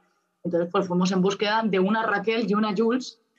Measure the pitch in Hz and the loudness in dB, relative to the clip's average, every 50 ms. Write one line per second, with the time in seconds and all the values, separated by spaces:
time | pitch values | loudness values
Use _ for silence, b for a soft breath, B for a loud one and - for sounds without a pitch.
0 | _ _ _ _ _ _ _ _ - 175 170 170 175 175 - 196 180 180 175 180 | _ _ _ _ _ _ _ _ -8 -2 -2 -2 -2 0 0 -2 0 0 0 0
1 | 185 185 196 185 180 196 196 - 214 208 214 226 226 214 180 185 185 196 214 220 | 2 2 2 2 2 0 0 0 -2 0 0 0 0 0 0 2 2 2 0 0
2 | 226 220 202 202 196 220 220 233 226 185 208 208 214 214 196 196 226 226 247 254 | 0 -2 -2 -2 -2 -2 -2 -2 0 0 0 0 0 0 0 0 2 2 0 0
3 | 254 - - _ _ _ _ | -4 -8 -16 _ _ _ _